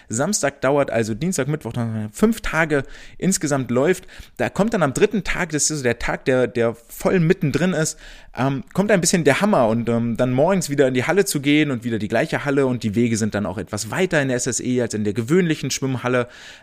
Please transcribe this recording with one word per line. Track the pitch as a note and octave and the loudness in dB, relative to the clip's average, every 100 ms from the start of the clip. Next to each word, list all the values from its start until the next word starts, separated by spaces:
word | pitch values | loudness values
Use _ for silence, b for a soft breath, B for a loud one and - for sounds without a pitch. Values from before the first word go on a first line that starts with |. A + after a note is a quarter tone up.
| B | B
Samstag | A2 D3+ G#3 C#3 - | -4 -2 0 -2 -2
dauert, | C3 C#3+ C3+ | 0 2 0
also | A#2 A2 | 0 -2
Dienstag, | A2 E3 F#3 C3 | -2 -4 -2 -2
Mittwoch, | D3+ A2+ | -2 -4
dann | B2 A#2 A2 G#2+ | -6 -4 -4 -6
fünf | - G#3+ A3+ | 2 2 2
Tage | - D#3 E3 D3 - B B B | -2 0 0 0 -2 B B B
insgesamt | E3+ F#3+ D3 C#3 B2 | -2 0 -2 -2 0
läuft, | A#2+ D3 F#3 - B B B | 2 2 0 -4 B B B
da | A#2 | -4
kommt | - G3 | 0 0
dann | A3 | 2
am | D3+ | 0
dritten | B2 G3+ G#3+ | 2 0 0
Tag, | - - F3 | -2 -2 -2
das | D3+ - | -2 -2
ist | D#3 | -2
so | |
der | B2 A#2 | -2 0
Tag, | - D3 | -2 -4
der, | - C3 B2 | 0 2 2
der | A#2+ A#2 | 2 0
voll | A2 - - F#3+ F#3 | -2 -12 -4 0 2
mittendrin | D#3+ - D3 C3 F3+ | 4 2 2 2 0
ist, | D#3 D#3 - B B B | 0 -2 -4 B B B
ähm, | - C3 C3+ - | -4 -2 -2 -6
kommt | - G#3 | -2 2
ein | G3+ | 2
bisschen | D#3+ F#3 | 4 2
der | C#3+ C3 | 4 4
Hammer | G3+ F#3 A#2 | 4 4 4
und, | A2+ A#2 | 2 0
ähm, | A#2 A#2 A2 | 0 0 0
dann | B2+ | 0
morgens | B2+ D#3+ F#3+ D#3 | 2 2 2 0
wieder | C#3+ C3+ | 2 2
in | |
die | B2+ | 2
Halle | B2 E3+ F#3+ | 0 2 2
zu | D3+ | 0
gehen | C#3 D3 D3+ | 2 2 2
und | B2+ | -2
wieder | A#2 A2+ | -4 -4
die | G#2 | -2
gleiche | A2+ D#3+ C3+ D3 | -2 0 -2 -2
Halle | C#3+ C3 | 0 0
und | B2 | 0
die | A2+ | -2
Wege | G2+ A#2+ A2+ | 0 2 2
sind | G#2+ | -2
dann | G2+ | -2
auch | G2 G2 | -4 -6
etwas | F2 G#2+ A2 | -8 -8 -6
weiter | B2+ F#3 E3 | -4 0 0
in | C3+ | 0
der | B2 | -2
S | C3 | -2
S | A#2 | -4
E | - B2 | -2 -2
als | A#2 | -2
in | G#2+ | -2
der | G#2 | -4
gewöhnlichen | G2+ A2+ E3+ F3+ D3+ C#3 | -2 0 2 2 -2 -4
Schwimmhalle. | - C3+ B2+ B2 B2+ A#2+ B B B | -4 -4 -4 0 0 -2 B B B